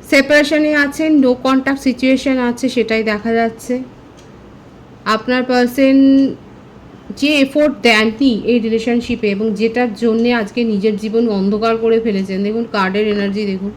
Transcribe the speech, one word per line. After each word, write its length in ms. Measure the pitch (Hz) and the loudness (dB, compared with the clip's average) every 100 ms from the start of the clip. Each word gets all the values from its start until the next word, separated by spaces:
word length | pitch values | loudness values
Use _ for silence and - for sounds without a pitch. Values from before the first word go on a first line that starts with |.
| - | 2
সেপারেশনে 600 | 285 277 294 294 302 302 302 285 | 0 4 2 2 0 0 0 -2
আছেন, 260 | 277 311 311 | -2 2 4
no 80 | 254 247 262 | 4 2 0
contact 360 | 262 262 269 269 | 0 0 -2 -2
situation 500 | 247 262 262 277 262 247 | 0 2 2 2 0 -2
আছে, 160 | 240 262 - | -2 -2 -2
সেটাই 260 | 214 220 220 | 0 0 0
দেখা 200 | 208 220 226 | -2 -2 0
যাচ্ছে। 340 | 226 226 - 254 254 - - - - - - - - - - - - 214 | 0 -4 -6 -6 -6 -16 -20 -20 -20 -20 -20 -20 -20 -20 -20 -12 -4 -4
আপনার 260 | 220 254 247 | -2 -2 0
পার্সন 480 | 247 247 247 269 269 269 269 269 - - - - - - - - - | 0 0 2 4 6 6 4 2 -2 -14 -20 -20 -20 -20 -20 -18 -4
যে 100 | 285 302 | 0 2
এফোর্ট 300 | 269 302 302 208 240 | 2 2 0 2 2
দেননি 440 | 214 220 220 277 214 - | 4 2 0 0 0 0
এই 60 | 240 220 | 0 0
রিলেশনশিপে 600 | 226 226 240 233 233 214 202 | -2 0 -2 -2 -4 -2 -2
এবং 100 | 220 202 | -2 0
যেটার 320 | 226 226 247 196 | -2 0 -4 -2
জন্যে 260 | 233 226 240 240 | 0 2 0 0
আজকে 180 | 202 - 233 | -2 -4 -2
নিজের 240 | 208 208 214 | 0 0 -2
জীবন 200 | 214 226 233 202 | -2 0 0 0
অন্ধকার 340 | 196 214 226 226 | 0 0 0 0
করে 140 | 226 226 226 | 2 0 0
ফেলেছেন। 320 | 196 190 190 202 | -2 -4 -4 -4
দেখুন 160 | 220 233 208 | -4 -4 -2
কার্ডের 300 | 190 196 214 | -2 -2 -2
এনার্জি 300 | 208 202 196 208 | -2 -2 -4 -4
দেখুন 200 | 190 196 | -4 -6